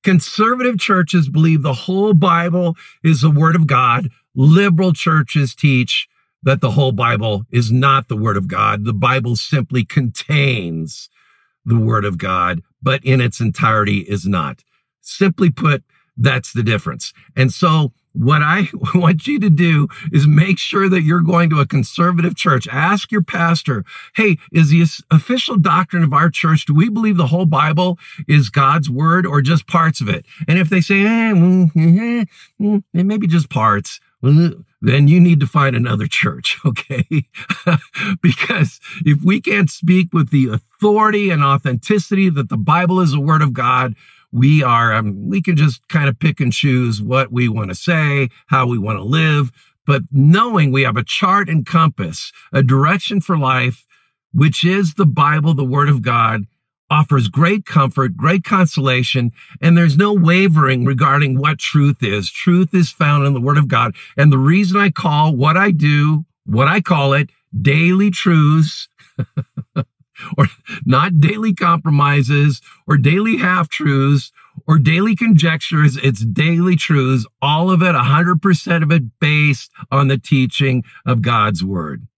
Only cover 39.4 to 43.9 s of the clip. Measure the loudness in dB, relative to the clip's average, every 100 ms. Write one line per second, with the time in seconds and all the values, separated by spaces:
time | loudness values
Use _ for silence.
39.4 | -2 0 0 -2 0 2 2 -2 0 0
40.4 | 0 -4 _ _ 0 2 2 0 -2 0
41.4 | 0 0 -2 -6 -2 -2 0 0 0 -2
42.4 | -4 -4 0 0 2 2 0 0 0 0
43.4 | 0 -2 -2 0 -2